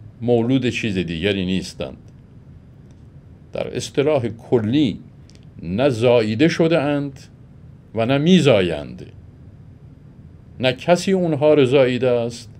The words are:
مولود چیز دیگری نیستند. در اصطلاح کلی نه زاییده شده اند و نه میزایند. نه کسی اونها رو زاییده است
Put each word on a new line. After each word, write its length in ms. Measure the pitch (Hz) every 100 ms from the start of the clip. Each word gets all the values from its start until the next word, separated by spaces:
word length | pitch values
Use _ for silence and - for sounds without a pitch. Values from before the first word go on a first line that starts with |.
| - -
مولود 480 | 117 120 117 131 127
چیز 280 | - 117 95
دیگری 480 | 85 85 95 98 92
نیستند. 520 | 92 - - 71 65 - - - - - - - - - - - - - - -
در 220 | - - -
اصطلاح 520 | - - 139 151 120
کلی 680 | 110 - 127 104 139 139 - - - - - - -
نه 260 | 82 95 143
زاییده 580 | 113 123 120 110 110 160
شده 340 | - 165 165
اند 380 | 139 143 143 139 - - - - - - - 104
و 100 | 113
نه 120 | 139
میزایند. 880 | 151 185 139 107 92 78 67 - - - - - - - - - - - - - - - - -
نه 140 | 127
کسی 380 | - - 175 185
اونها 420 | 190 175 151 151
رو 120 | 151 131
زاییده 440 | 143 127 123 127
است 400 | 120 117 117 - -